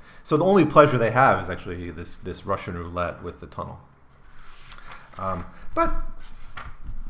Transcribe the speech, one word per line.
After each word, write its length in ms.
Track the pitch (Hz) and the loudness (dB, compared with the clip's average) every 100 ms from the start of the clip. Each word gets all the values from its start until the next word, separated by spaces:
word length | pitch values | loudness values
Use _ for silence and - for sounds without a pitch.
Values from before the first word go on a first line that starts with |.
| - - | -20 -20
So 140 | - 156 | 0 2
the 80 | |
only 200 | 175 196 | 6 6
pleasure 340 | 151 160 147 123 | 8 8 8 6
they 120 | 113 | 4
have 320 | 123 131 95 | 6 6 4
is 80 | 92 | 0
actually 400 | 87 - 87 87 | -8 -8 -8 -8
this, 260 | 82 82 - | -10 -12 -10
this 300 | 92 87 92 | -10 -10 -4
Russian 280 | 95 - | -4 -4
roulette 480 | 87 85 87 87 - | -8 -8 -6 -6 -6
with 180 | 87 80 | -12 -14
the 60 | 78 | -14
tunnel. 340 | - 85 - - - - - - - - - - - - - - - | -12 -12 -12 -20 -20 -20 -20 -20 -16 -16 -16 -16 -16 -14 -16 -16 -8
Um, 280 | 95 90 85 - - | -4 -4 -8 -10 -4
but 180 | 320 330 - - - - - - - - - - - - | 2 4 4 2 -4 -10 -10 -10 -10 -10 -10 -6 -6 -6